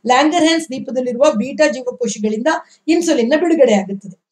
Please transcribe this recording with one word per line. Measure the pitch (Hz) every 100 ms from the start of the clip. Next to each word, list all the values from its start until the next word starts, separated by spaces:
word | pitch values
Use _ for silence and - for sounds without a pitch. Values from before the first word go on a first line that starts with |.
| 220
ಲ್ಯಾಂಗರ್ಹ್ಯಾನ್ಸ್ | 247 302 339 311 320 320
ದೀಪದಲ್ಲಿರುವ | 262 - 254 254 240 294 220
ಬೀಟಾ | 254 294 302
ಜೀವಕೋಶಗಳಿಂದ | 262 247 247 226 220 214 220 277 339 - _ -
ಇನ್ಸುಲಿನ್ | 339 330 269 233
ನ | 302
ಬಿಡುಗಡೆಯಾಗುತ್ತದೆ. | 339 320 254 202 185 202 - - _